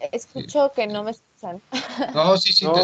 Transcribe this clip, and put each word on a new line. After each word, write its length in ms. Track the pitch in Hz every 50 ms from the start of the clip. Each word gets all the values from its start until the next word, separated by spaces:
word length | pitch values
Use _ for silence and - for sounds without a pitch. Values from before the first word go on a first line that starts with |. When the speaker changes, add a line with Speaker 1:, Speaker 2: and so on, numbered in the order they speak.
| - 143 -
Speaker 1:
Escucho 540 | 240 - - - 262 - - - 294 277 277
Speaker 2:
Sí. 40 | 277
Speaker 1:
que 120 | - 220
no 160 | 208 208 208 208
me 60 | 214 226
escuchan. 480 | - _ _ _ _ - 185 175 190 - _ - 254 - - 247 - 277 214 -
Speaker 2:
No, 220 | 147 160 180 190
sí, 160 | 185 - - -
sí, 120 | - -
Speaker 3:
No, 100 | 156 165
Speaker 2:
te 60 | 175